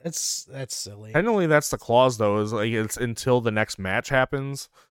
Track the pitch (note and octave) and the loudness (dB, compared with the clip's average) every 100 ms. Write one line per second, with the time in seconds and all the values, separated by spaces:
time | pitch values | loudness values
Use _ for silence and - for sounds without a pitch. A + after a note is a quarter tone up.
0 | E3+ - - - - C3+ C3 - - G2+ | -10 -6 -6 -6 -10 -12 -10 -10 -12 -14
1 | G#2+ D3 G#3+ G#3+ E3 D3+ - B2 - A#2 | -4 0 2 2 4 4 2 -4 2 6
2 | C3 A2 G#2+ G#2 G#2 A2+ A2 A2+ A2 - | 6 4 2 2 0 -2 -2 -2 -2 -4
3 | A#2 A2 - B2 A2+ G#2+ A2 - F#2 G#2 | -6 -4 2 2 2 0 -2 -4 -4 -2
4 | - C3+ C3 C#3 C3+ C#3 - _ _ | 0 0 0 -2 -6 -10 -14 _ _